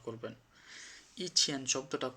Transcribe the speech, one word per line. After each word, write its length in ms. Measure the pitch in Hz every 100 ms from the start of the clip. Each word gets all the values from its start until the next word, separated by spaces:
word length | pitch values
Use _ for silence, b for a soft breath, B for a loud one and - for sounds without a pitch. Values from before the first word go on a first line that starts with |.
করবেন? 320 | - 113 113 117 - B B B B B B -
ইচিয়ান 480 | 180 - - 139 127
শব্দটা 440 | 135 135 147 127